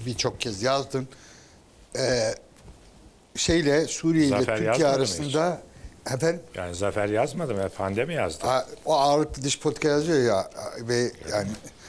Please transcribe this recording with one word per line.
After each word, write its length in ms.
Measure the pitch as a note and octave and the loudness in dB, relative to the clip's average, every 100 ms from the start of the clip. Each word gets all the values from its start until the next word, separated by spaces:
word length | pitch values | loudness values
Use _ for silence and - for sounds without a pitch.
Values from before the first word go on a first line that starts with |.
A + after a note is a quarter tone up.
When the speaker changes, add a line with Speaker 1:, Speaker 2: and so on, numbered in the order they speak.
| A#2 | -6
Speaker 1:
birçok 340 | A2 B2 - | -2 -2 -2
kez 220 | A#2+ G2 | -6 -2
yazdın. 440 | B2 C#3 C3+ C3 C3 - - - - - - - - - | 0 0 0 -4 -6 -12 -20 -20 -20 -20 -20 -20 -10 -2
E, 340 | B2+ B2 A2 - - - - - - - - - _ - | 0 2 0 -4 -12 -20 -20 -20 -20 -20 -20 -20 _ -4
şeyle, 520 | - E3 C#3+ D3 D3 | 2 2 4 4 2
Suriye 380 | - E3 D#3+ C#3+ | -2 2 4 4
ile 40 | B2+ | 4
Speaker 2:
Zafer 60 | A#2+ A2 | 2 2
Speaker 1:
Türkiye 100 | A2 | 2
Speaker 2:
yazmadı 200 | B2 C#3 | 4 4
mı 40 | C3+ | 4
Speaker 1:
arasında 640 | B2 F2+ D3 D3+ F3 D#3+ - - - - - | 0 -2 -2 0 0 -2 -10 -18 -18 -12 -6
Speaker 2:
hiç? 60 | |
Speaker 1:
efendim? 280 | B2+ E3 F3 - F#2 | -2 0 -2 -6 -8
Speaker 2:
Yani 200 | F2 F2 | -8 -2
Zafer 320 | G2 G#2 G#2 | -2 0 0
yazmadı 440 | G#2+ C#3 D#3+ D3 G2 | 0 0 -2 -4 -2
mı? 140 | F#2+ - | -4 -2
Hande 280 | G2 G2+ D3 | -2 -2 -2
mi 80 | |
yazdı? 340 | D#3 F#2 - B2 | -2 -4 -2 0
Speaker 1:
Ha, 180 | C3 - - C#3+ | 0 -2 -6 0
o 80 | D3+ | 4
ağırlıklı 480 | C#3 D3 D3+ C3+ | 4 4 0 -2
dış 160 | C3+ - | -4 -2
politika 280 | D3+ D3 D#3 | -2 0 0
yazıyor 360 | D3 D#3+ D3+ | 2 2 4
ya 260 | A#2+ F#2+ - - - - A#2 | 4 2 0 -8 -10 -8 -2
ve 240 | A#2+ A#2+ - - | 0 0 -4 -4
yani 180 | G#2 G2+ A2 - - | -2 -2 -6 -14 -20